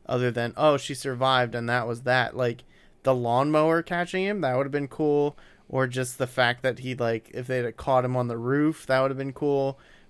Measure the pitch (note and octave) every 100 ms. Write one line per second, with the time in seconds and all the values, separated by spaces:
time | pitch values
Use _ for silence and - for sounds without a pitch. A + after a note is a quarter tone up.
0 | - B2 B2 A#2 A#2 - D3+ C#3 - C3+
1 | C#3 B2 C3 B2+ A#2+ A#2+ A#2 B2 A#2 A#2+
2 | B2 B2+ A#2 B2 B2 B2 - - - _
3 | C3+ B2+ A#2 B2 C#3+ D#3 D#3+ E3 - F3
4 | F3 F#3+ G3 G#3 C#3 B2+ C#3 C#3+ C#3 -
5 | D3+ D3 D3 - - - - C3 C3 B2+
6 | B2+ - B2 - A#2+ A#2+ C3 A#2+ B2+ A#2+
7 | A#2 A2+ - B2+ B2+ B2+ A#2+ - - C3
8 | B2+ B2+ A#2+ A#2 A#2+ C#3+ D3+ D#3+ - C3
9 | C3+ C3+ C3+ C3+ D3 C#3 C3+ C3+ - -